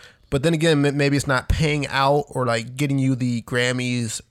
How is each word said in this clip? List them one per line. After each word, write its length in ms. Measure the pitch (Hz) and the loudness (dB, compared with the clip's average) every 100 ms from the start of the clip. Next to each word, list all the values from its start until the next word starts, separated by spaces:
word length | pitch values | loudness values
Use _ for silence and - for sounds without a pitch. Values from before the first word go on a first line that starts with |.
| - - _ | -20 -20 _
But 140 | 139 | -2
then 100 | 151 | 0
again, 300 | 165 165 147 143 | 2 2 4 2
m-, 120 | 143 | 2
maybe 180 | 143 143 | 2 2
it's 120 | 135 | 0
not 200 | 131 - | 0 0
paying 400 | - 156 151 139 | 0 0 0 -2
out 380 | 131 135 143 - | 0 2 2 0
or, 160 | 131 120 | -4 -2
like, 300 | 117 113 127 | -2 -4 -4
getting 240 | 147 139 | -2 0
you 160 | 131 127 | 0 0
the 280 | 123 120 | -2 -4
Grammys 760 | - 123 123 127 123 123 117 - - | -4 -2 0 0 -2 -2 -4 -8 -12